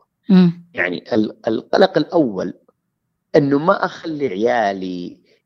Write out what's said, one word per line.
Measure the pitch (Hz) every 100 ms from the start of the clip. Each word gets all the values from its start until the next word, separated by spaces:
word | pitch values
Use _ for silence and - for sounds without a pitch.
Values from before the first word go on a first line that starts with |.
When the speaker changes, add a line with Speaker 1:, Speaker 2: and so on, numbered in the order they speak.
| _ _ -
Speaker 1:
مم. | 185 175 170 -
Speaker 2:
يعني، | - 90 87 -
ال-، | 110 107 - -
القلق | 110 - - 190 160
الأول | 147 175 131 92 92 - _ _ _ _ _ _ _ 165
إنه | 139 143
ما | 170 196 185
أخلي | - 175 147 135
عيالي | 92 117 120 101 98 92 90 87 - _ _